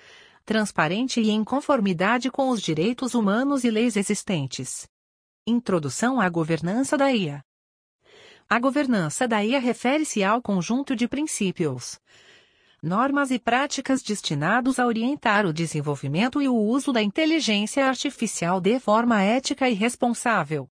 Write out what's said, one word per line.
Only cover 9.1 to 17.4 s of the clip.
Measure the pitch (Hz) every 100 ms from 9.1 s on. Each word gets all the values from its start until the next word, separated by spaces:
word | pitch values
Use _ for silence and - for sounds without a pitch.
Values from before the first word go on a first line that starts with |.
| - 247
da | 220
I | 208
A | 277
refere-se | 247 - 247 302 302 208
ao | 190 233
conjunto | 226 190 160 247 277 240
de | 240
princípios, | 269 311 - 190 - 156 127 - - _ - - - _ _ _ _
normas | 156 196 269 285 269
e | 254
práticas | - 247 285 - 254 262
destinados | - 208 - 147 156 233 254 262
a | 247
orientar | 220 240 294 233 208
o | 196
desenvolvimento | 156 165 151 147 143 139 156 254 294
e | 277
o | 240
uso | 214 269 285
da | 247
inteligência | 208 320 320 320